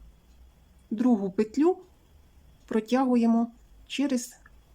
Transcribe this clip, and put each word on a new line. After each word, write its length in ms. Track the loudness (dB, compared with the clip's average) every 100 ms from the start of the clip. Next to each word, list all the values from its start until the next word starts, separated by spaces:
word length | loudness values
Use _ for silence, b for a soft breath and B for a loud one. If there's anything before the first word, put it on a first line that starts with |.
| -18 -20 _ -20 -20 _ _ _ -8
другу 400 | -2 2 2 0
петлю 480 | -2 -2 2 2 0 -6 _ _ -20 -20 -20 -20 -20 -6
протягуємо 840 | -4 0 0 2 2 2 2 0 -8 -20 -20 -10
через 500 | -4 -2 -2 -6 -16 -20 -20 _